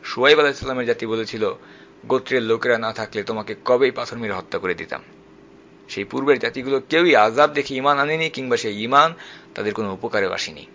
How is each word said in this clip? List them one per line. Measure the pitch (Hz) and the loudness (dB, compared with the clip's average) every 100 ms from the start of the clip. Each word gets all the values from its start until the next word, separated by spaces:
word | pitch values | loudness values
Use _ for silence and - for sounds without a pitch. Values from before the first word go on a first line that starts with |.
শুয়াইব | - - 131 151 | -10 2 6 6
আলাইহিস | 147 131 | 4 0
সালামের | 135 127 120 | -6 -4 -2
জাতি | 117 113 | -2 -2
বলেছিল, | 113 110 113 104 - - - - - - | -4 -4 -2 -4 -4 -16 -20 -20 -20 -2
"গোত্রের | 131 - 127 | -2 0 -2
লোকেরা | 113 113 123 117 | 0 0 2 0
না | 110 | 0
থাকলে | 110 107 110 | -6 -8 -6
তোমাকে | 101 110 104 101 - | -6 -6 -6 -8 2
কবেই | 123 131 | 4 4
পাথর | 131 120 120 | 0 -10 -8
মেরে | 110 | -6
হত্যা | 95 92 95 | -6 -6 -6
করে | 92 | -4
দিতাম।" | 82 82 - - - - - - - - - - | -4 -6 -10 -12 -20 -20 -20 -20 -20 -20 -20 -14
সেই | - | -10
পূর্বের | 101 127 139 131 | -6 -4 2 2
জাতিগুলো | 117 127 131 135 - | 0 -6 -4 -4 0
কেউই | 160 175 123 | 2 6 6
আযাব | 107 117 147 | 6 4 2
দেখে | 147 131 131 | 2 -4 -2
ঈমান | 139 143 | 0 2
আনেনি, | 143 160 160 | 0 -2 -4
কিংবা | 139 131 120 | -6 -2 -2
সেই | 113 104 | -2 -6
ঈমান | 113 139 160 170 - - - - | 2 4 4 0 -18 -20 -16 -6
তাদের | 104 | -4
কোনো | 104 104 | -4 -6
উপকারেও | 95 110 107 95 | -6 -4 -2 -2
আসেনি। | 90 - 76 - | -4 -8 -12 -20